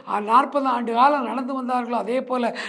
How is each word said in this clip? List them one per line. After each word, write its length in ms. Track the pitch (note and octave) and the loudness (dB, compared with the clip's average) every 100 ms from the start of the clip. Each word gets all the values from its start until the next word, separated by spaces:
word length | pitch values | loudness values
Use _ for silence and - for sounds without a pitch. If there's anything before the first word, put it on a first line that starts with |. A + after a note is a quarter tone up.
| - | -6
ஆ, 120 | G3 | -4
நாற்பது 460 | G#3 A#3 C#4+ C#4+ C4+ | 4 4 4 0 0
ஆண்டு 280 | B3 A#3 | -2 0
காலம் 300 | A3+ C4+ D4 | 4 4 4
நடந்து 400 | B3 B3 B3 C4 | -2 -6 -6 -6
வந்தார்களோ, 280 | B3 B3 A#3 | -2 -2 -2
அதே 320 | A#3+ G3+ B3+ | -4 -2 -4
போல 340 | B3+ B3+ A#3 - | -2 -2 -2 -4